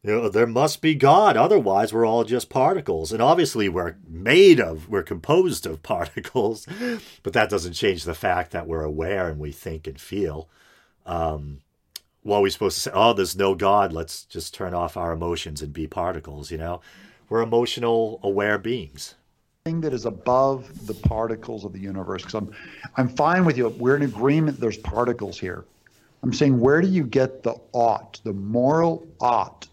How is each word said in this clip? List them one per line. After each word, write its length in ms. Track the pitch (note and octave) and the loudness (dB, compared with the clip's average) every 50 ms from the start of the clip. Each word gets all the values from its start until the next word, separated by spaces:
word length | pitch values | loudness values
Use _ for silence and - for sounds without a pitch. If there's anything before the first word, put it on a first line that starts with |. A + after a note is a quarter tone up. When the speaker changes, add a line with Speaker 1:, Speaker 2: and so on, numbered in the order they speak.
| - | 0
Speaker 1:
you 60 | G2+ | 0
know, 160 | G#2+ A2+ A#2 G#2 | 0 0 0 0
there 180 | F#2+ G#2+ A#2+ | 2 2 2
must 360 | A#2 A2+ B2 C#3+ D3+ - - | 2 2 0 0 0 -2 0
be 120 | - D#3 D#3+ | 0 0 2
God, 420 | C#3 C3+ C#3 D3+ F#3+ G#3+ G3+ - | 4 6 6 6 6 6 6 4
otherwise 560 | E3 D#3 D#3+ G#3+ F#3 A#2+ G2 F#2+ G2 A2 - | 4 4 4 4 4 4 4 2 2 2 0
we're 120 | G#2+ A2+ A#2 | 0 0 2
all 180 | A2+ A2+ A#2 A2 | 2 2 0 0
just 260 | G#2+ A#2+ B2 - _ | 0 -2 -4 -4 _
particles. 600 | - C3+ C3 D#3+ F#3+ F3+ C#3+ - F2 D#2+ D#2+ D#2+ | 0 2 2 2 2 0 -2 -4 -4 -4 -4 -6
And 120 | A2 A2 | -2 2
obviously 480 | A#2 C#3 E3+ F3 D#3+ - - A#2 G#2 G2 | 4 4 6 4 2 0 0 0 -2 0
we're 260 | E2+ F#2 F2 E2+ E2 - - | 0 -2 -4 -4 -8 -12 -20
made 540 | D#2+ D#2+ E2+ F#2 A2+ C#3+ F3+ G3+ G3 E3 C3 | -16 -14 -4 2 4 8 10 10 10 10 8
of, 280 | G#2 E2 D#2+ D#2 D2 - | 6 0 -4 -10 -8 -2
we're 140 | G#2+ G2 | -2 -2
composed 640 | E2+ - - E2+ - - D3+ F3+ F#3 F3+ - - - | -2 -4 -8 -8 0 2 2 4 4 2 -2 -4 -6
of 160 | F2+ D#2+ D2+ | -8 -10 -10
<laughs> 120 | - - G#2 | -6 -6 -4
particles, 720 | E2+ E2+ D#2+ - C3+ - - - C3 G#2 A2 A2+ G#2+ - - F3+ G#3 A#3+ B3 A#3 G#3+ - - - _ | -4 -4 -6 -8 -12 -12 -4 -2 0 0 0 -2 -6 -10 -16 -10 -8 -6 -6 -6 -8 -12 -20 -20 _
but 100 | - G2+ | -10 -2
that 160 | F2 A#2 G#2+ - | 2 2 2 2
doesn't 220 | G#2+ F#2 E2+ F2+ | 0 -4 -4 -4
change 320 | E2+ - A#2+ G#2 F#2 E2 D#2+ | -6 -2 0 0 0 0 -6
the 100 | F2 E2 | -8 -8
fact 380 | - - G2 F2+ F2+ F2 - | -4 -2 -2 -2 -2 -4 -4
that 140 | - E2 - | -8 -10 -6
we're 180 | D#2+ E2 D#2+ D#2 | -6 -6 -4 -4
aware 440 | D2+ D2+ D#2 D#2+ F2 G2+ F#2+ F2+ E2+ | -4 -4 -4 -4 -4 -2 -2 -4 -4
and 100 | D#2 D2 | -6 -8
we 100 | D2+ D2 | -10 -12
think 360 | D2 - - F#2 D#2+ D#2+ D#2 | -12 -12 -12 -10 -10 -10 -12
and 120 | D#2+ C#2 C#2+ | -14 -14 -14
feel. 500 | - - F#2 G2+ G2 D#2+ D2 D#2 E2 _ _ _ _ _ _ _ _ _ _ _ _ | -16 -10 -6 -4 -4 -4 -6 -10 -14 _ _ _ _ _ _ _ _ _ _ _ _
Um, 540 | F2 F2 E2+ E2 D#2+ D#2 D2+ D2 D2 C#2+ C#2 _ _ _ _ _ _ _ - _ _ _ _ | -8 -4 -4 -2 -4 -4 -6 -10 -12 -14 -16 _ _ _ _ _ _ _ -20 _ _ _ _
what 160 | _ G#2 G2+ G#2 | _ 0 2 4
are 40 | |
we 80 | G2 G2 | 4 2
supposed 260 | F#2+ - G#2+ F#2+ F2 | 2 0 -2 -2 -2
to 40 | - | -2
say? 80 | - - - | -6 -2 2
"Oh, 180 | F#2+ A2 A#2 A2+ | 4 6 6 6
there's 220 | G2 F#2+ F2 - | 4 0 -2 0
no 180 | F#2 G2 G2 G2 | 0 2 2 2
God, 380 | E2+ G2+ G2 G2+ G#2 G2 F#2 | 2 2 4 4 4 2 2
let's 320 | - E2 D#2+ D2+ - - - | -2 -8 -8 -10 -12 -16 -18
just 280 | _ - F2 D#2+ - - | _ -14 -14 -12 -12 -10
turn 180 | - G2+ F2+ F2 | -10 -8 -6 -4
off 220 | F2 F2 F2 - | -4 -4 -4 -6
our 160 | - E2+ E2+ | -6 -6 -6
emotions 480 | E2 D#2+ E2 E2+ E2+ D#2+ - E2 D2+ D2 | -4 -4 -4 -4 -4 -6 -6 -10 -10 -10
and 100 | D#2 D2 | -12 -10
be 140 | D2 D#2+ D#2 | -8 -8 -10
particles," 640 | D2+ - F2+ F2 F#2 F2+ D#2 D2 - D2 D2 C#2+ - | -8 -6 -4 -4 -4 -6 -6 -12 -14 -16 -16 -12 -12
you 80 | E2+ D#2 | -10 -8
know? 220 | E2 E2+ F2 F2 _ - - - - - _ _ _ _ | -8 -8 -8 -10 _ -20 -20 -20 -20 -20 _ _ _ _
We're 120 | A2 A2+ | 0 0
emotional, 800 | A2+ A2+ A2+ A#2+ B2 A#2+ - A#2+ A#2+ A#2 A#2 A2+ A2+ G#2+ A2 - | 0 2 2 2 2 0 -4 -2 0 0 2 2 0 -2 -4 -4
aware 340 | - G2 G2 G2+ G#2 G#2+ G#2 G2+ | -4 -2 0 0 2 0 0 0
beings. 560 | G2 A2+ B2 A#2+ E2+ D2 - - - - - _ _ _ _ _ _ _ _ _ _ | -2 -6 -6 -6 -8 -12 -14 -16 -16 -16 -18 _ _ _ _ _ _ _ _ _ _
Speaker 2:
Thing 160 | E3 E3 E3+ | -6 -4 -4
that 100 | D#3 D3+ C3 | -4 -4 -4
is 100 | A#2 A2 | -4 -6
above 800 | A#2 G2+ F#2+ - B2 B2 C3 C3+ C3+ C3+ C3 A#2+ - - - - | -6 -8 -4 -2 0 2 4 4 2 0 -4 -8 -16 -20 -16 -12
the 80 | - G#2+ | -12 -12
particles 680 | - - - A2 A2 A2+ A2+ A2+ A2 - - A2+ G#2 F#2+ | -2 -2 0 0 0 -2 -4 -4 -8 -8 -12 -12 -10 -10
of 80 | G2+ | -12
the 60 | F#2 F#2+ | -12 -10
universe, 420 | G2 G2 F#2+ F#2+ F2+ F#2 F#2+ F#2 - | -10 -8 -8 -8 -8 -6 -8 -8 -10
'cause 100 | - - | -8 -8
I'm, 160 | A2 G#2 - - - - - - - - - _ - | -8 -8 -8 -12 -18 -20 -20 -20 -18 -20 -8 _ -2
I'm 100 | B2+ B2 | -2 -2
fine 360 | - - D3 D#3 F3 F#3 F#3 | 0 0 2 2 4 4 4
with 100 | E3 C3+ B2+ | 2 2 2
you. 100 | B2 A2 | -2 -2
We're 260 | A2 - A#2+ B2+ C#3 | -2 0 2 2 2
in 60 | D3 | 2
agreement 580 | C#3+ C3 G#2 G2+ A#2+ C#3 C#3+ D#3+ D#3+ D3+ C#3 - | 0 -2 -2 0 2 2 4 4 2 0 -2 -2
there's 160 | B2 A2+ G2+ - | -4 -4 -4 -4
particles 600 | - - - A#2 A#2+ A#2+ A#2 A#2 G#2 F#2+ F2 - | -8 -4 -2 0 0 0 0 -2 -6 -10 -8 -8
here. 260 | - F#2 F2+ F2 F2+ _ _ _ _ _ _ _ _ _ _ _ | -8 -8 -8 -10 -14 _ _ _ _ _ _ _ _ _ _ _
I'm 100 | - C3 A2 | -4 -4 0
saying, 240 | - D3+ C#3 C3 A#2+ | 2 4 4 4 4
where 200 | A2+ C3+ C#3+ D#3+ | 4 4 4 4
do 60 | F#3 F#3+ | 4 2
you 160 | F#3+ F3+ D3 | 2 0 0
get 380 | A2+ G#2 C3+ C3 C3 - - | 0 2 2 2 2 -2 -6
the 140 | - A#2 - - - _ | -6 -6 -6 -6 -14 _
ought, 480 | - B2 A#2 A#2 G#2 - - - - - _ | -2 2 2 2 2 0 -4 -12 -20 -12 _
the 80 | A2 G2 | -8 -8
moral 720 | G2 G2 G#2 A2 A#2+ B2 C3+ D#3 E3 E3+ E3+ E3 - - - - _ | -6 -6 -2 0 2 2 4 4 4 2 2 0 -2 -10 -18 -8 _
ought 460 | B2 B2 A#2+ A2 F#2 - - _ - _ | 0 0 2 0 -2 -4 -10 _ -20 _